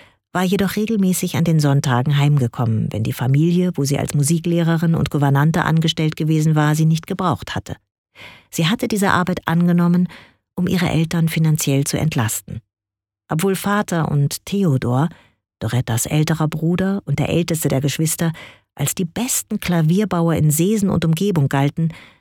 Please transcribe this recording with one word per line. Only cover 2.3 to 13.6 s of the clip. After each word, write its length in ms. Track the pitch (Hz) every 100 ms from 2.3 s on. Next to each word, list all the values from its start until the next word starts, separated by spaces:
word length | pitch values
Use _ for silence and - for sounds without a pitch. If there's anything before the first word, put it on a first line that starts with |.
| 147 123 - 117 110 110
wenn 120 | 104
die 100 | 120
Familie, 580 | 123 120 135 165 175 180 175
wo 80 |
sie 140 | 139 139
als 160 | -
Musiklehrerin 840 | 143 143 165 170 170 165 165 165 165
und 140 | 160
Gouvernante 540 | 151 143 139 147 165
angestellt 520 | - 160 160 - 156 156
gewesen 400 | 156 156 156 151
war, 200 | 151 156
sie 100 | 160
nicht 220 | 160 -
gebraucht 480 | 190 185 139 - -
hatte. 200 | - - _ _ _ - - - _
Sie 160 | - 160
hatte 200 | 240 233
diese 240 | 214 196
Arbeit 360 | - 180 180 -
angenommen, 600 | 165 175 175 175 175 180 - - _ _ -
um 120 | 180
ihre 220 | 185 170
Eltern 400 | 151 165 170 165
finanziell 560 | 160 160 151 - 139 143
zu 120 | -
entlasten. 640 | 156 151 110 - - 113 - _ _ _ _ _ -
Obwohl 280 | 156 196
Vater 540 | 190